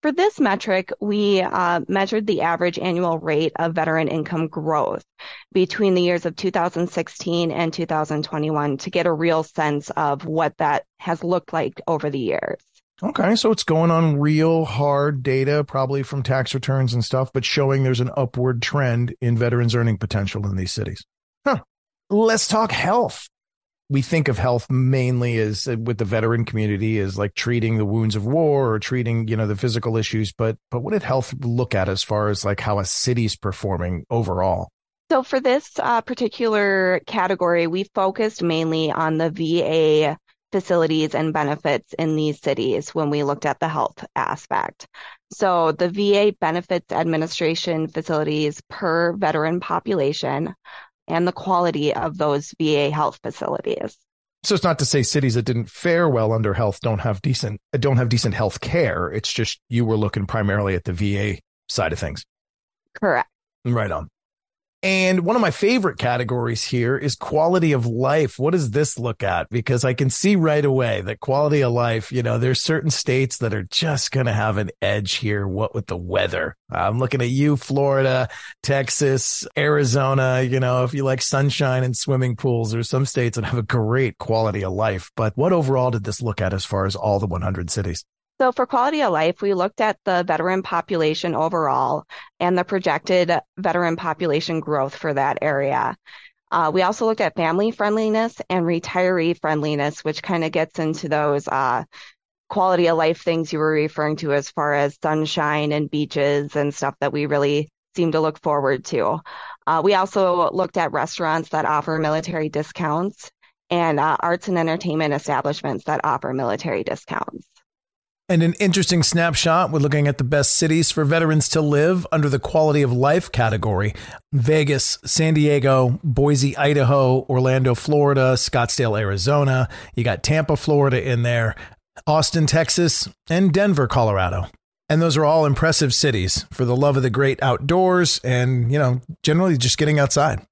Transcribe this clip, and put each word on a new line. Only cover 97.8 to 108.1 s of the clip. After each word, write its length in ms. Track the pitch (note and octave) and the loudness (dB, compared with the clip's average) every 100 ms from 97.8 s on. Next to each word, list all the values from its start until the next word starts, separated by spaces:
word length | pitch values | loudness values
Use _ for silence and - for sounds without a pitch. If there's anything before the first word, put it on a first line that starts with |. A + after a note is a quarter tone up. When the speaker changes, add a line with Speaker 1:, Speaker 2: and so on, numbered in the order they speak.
| G#3 G#3+ A3 G#3+ A3+ - - | 0 0 0 0 -2 -6 -4
Speaker 1:
and 160 | F#3 | -2
retiree 720 | E3+ F3 - F3+ F3+ F#3 E3 E3+ | 0 0 -2 0 2 2 0 0
friendliness, 640 | D#3 D#3 D3+ D3 D3 D#3 | -2 0 0 0 -2 -2
which 200 | D#3+ D3+ | -6 -6
kinda 260 | - F3 D#3+ | -4 -2 0
gets 300 | D#3+ D#3+ - | -2 -2 -2
into 280 | D#3 D#3 D#3+ | -4 -4 -2
those, 420 | D3+ D3 C#3+ - | 0 2 0 0
uh, 360 | C3 C3 A#2+ - - - _ _ _ _ | -2 0 -2 -4 -16 -20 _ _ _ _
quality 380 | - F#3 F3+ E3+ | 0 2 4 4
of 100 | E3 | 4
life 240 | D#3+ E3 | 2 0
things 320 | - E3 D#3 | -2 -2 -2
you 60 | D#3 | -2
were 140 | D#3 | 0
referring 440 | D#3 D3+ - D3+ D3+ | 2 0 -2 -4 -2
to 160 | D#3 | 0
as 160 | C#3+ C#3 | -2 -2
far 240 | - D3 | -4 0
as 240 | C#3+ C#3+ - | 2 0 -2
sunshine 680 | E3 D#3 D#3 - D3 D3+ D3+ | -2 0 -2 -2 0 0 0
and 200 | D3 D3 | -2 -2
beaches 640 | D3+ D3 D3 C#3+ C#3+ C#3+ D3+ | -4 -4 0 0 0 -2 -2
and 180 | C#3+ | -2
stuff 200 | C#3+ C#3 - | -2 -6 -4
that 120 | C#3+ | -4
we 140 | D3 C#3+ | -2 -2
really 420 | D3 C#3+ D3 D3+ _ _ | 0 0 0 -4 _ _
seem 180 | - E3+ | -2 0